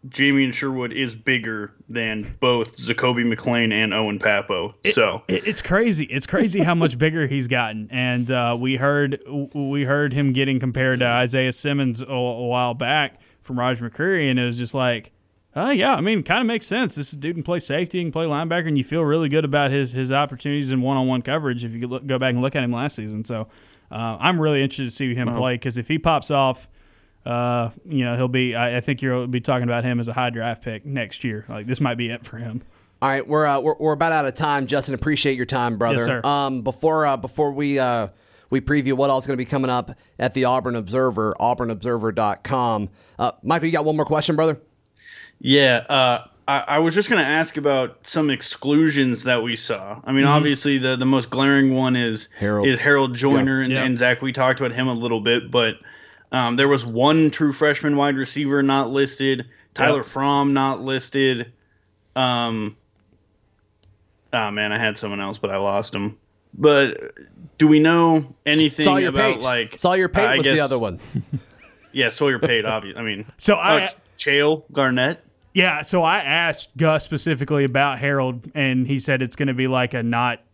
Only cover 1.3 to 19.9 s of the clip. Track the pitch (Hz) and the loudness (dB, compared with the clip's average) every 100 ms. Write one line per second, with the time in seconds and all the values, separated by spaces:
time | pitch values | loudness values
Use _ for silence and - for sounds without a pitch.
1.3 | 127 113 110 104 _ - 117 113 110 101 | -2 -2 -8 -10 _ -10 -6 -4 -6 -8
2.3 | - 131 120 110 - 117 117 127 120 120 | -2 2 2 -2 -8 -6 -2 0 0 0
3.3 | 113 - 117 113 107 110 101 110 104 107 | -2 -2 0 0 0 0 0 -2 0 0
4.3 | 101 101 92 98 - 190 208 107 92 - | 0 -2 -4 -4 -4 -2 2 2 0 -4
5.3 | 185 - 196 - 185 233 165 151 135 - | -4 -2 -4 0 2 2 0 -2 -6 -2
6.3 | 190 226 190 165 170 160 120 156 160 139 | 0 2 2 2 2 0 2 0 0 -2
7.3 | 143 123 127 113 107 107 127 127 123 120 | -2 0 0 -2 -4 -6 -2 0 0 0
8.3 | 127 120 117 127 131 139 147 143 139 - | 0 0 0 -2 0 2 2 0 -2 -6
9.3 | 143 139 147 139 143 131 143 147 131 143 | -8 -6 -6 -4 -2 0 0 0 0 0
10.3 | 131 139 131 127 123 131 127 123 120 127 | 2 0 0 -2 0 0 2 2 2 2
11.3 | 131 127 - 147 143 131 113 131 131 123 | 0 0 -2 -2 0 -2 -4 -6 -4 -4
12.3 | 117 123 123 123 120 123 151 139 - _ | -4 -2 0 0 -2 0 0 -2 -6 _
13.3 | _ - 127 123 120 117 - 170 190 139 | _ -10 -2 -2 -2 -6 -4 0 2 2
14.3 | 127 123 117 120 135 127 117 - _ _ | 0 0 -4 -4 -2 0 -2 -6 _ _
15.3 | _ _ 139 180 - 233 214 185 220 - | _ _ -4 0 2 2 2 0 0 0
16.3 | 202 240 233 - 214 151 147 143 147 147 | 0 0 -2 -4 -2 -2 -4 -10 -8 -8
17.3 | 170 151 175 - 151 175 180 170 160 165 | -6 -4 -4 -2 -4 -2 -4 -4 -4 -2
18.3 | 147 165 170 160 147 127 160 156 156 156 | -2 -2 -2 0 -2 0 0 2 2 2
19.3 | 151 151 147 139 139 131 | 0 2 0 2 0 -2